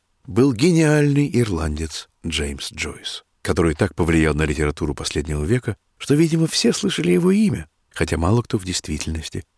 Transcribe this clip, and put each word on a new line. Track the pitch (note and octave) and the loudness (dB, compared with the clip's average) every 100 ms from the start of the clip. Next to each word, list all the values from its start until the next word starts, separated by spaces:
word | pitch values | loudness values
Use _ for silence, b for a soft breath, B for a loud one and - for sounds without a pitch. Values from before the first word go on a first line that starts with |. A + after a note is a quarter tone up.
| _ _ - | _ _ -6
был | F#2+ C#3 | 2 2
гениальный | G#2+ E3 E3 D#3 D3+ D3 C#3+ C#3+ | 4 2 4 4 4 4 2 2
ирландец | A#2+ A2+ E2 D#2+ D2+ D#2+ - - _ E2+ | 2 0 0 -2 -4 -6 -10 -16 _ -8
Джеймс | E2 C#2+ C#2 - | -4 -6 -6 -10
Джойс, | - D2+ - - - - _ | -10 -10 -10 -12 -12 -16 _
который | - F2 E2 D2 | -4 2 2 2
так | G2+ - | -2 0
повлиял | E2 E2 D#2 | 2 4 4
на | D2 | 2
литературу | D2+ D2 D2+ D2 D2+ C2+ | 0 0 -2 -2 -4 -6
последнего | D2 E2 D2 D2 | -6 -6 -4 -4
века, | D2+ A#2+ - G2 _ - | 0 -2 -2 -8 _ -10
что, | - | 0
видимо, | D3 E3 E3 D#3+ | 2 4 2 0
все | - A#3 | 0 0
слышали | - G3+ - E3 | 0 -2 -2 0
его | F3+ F3 | 2 4
имя, | G3 G#3+ A#2 D#2 _ _ - | 4 2 0 -6 _ _ -4
хотя | E2 D#2+ | -2 0
мало | E2+ A#2 | 2 2
кто | - A2 | 0 -4
в | |
действительности | F#2 F2 - D2+ - D#2+ D#2 - - | -4 -6 -4 -6 -4 -6 -6 -10 -14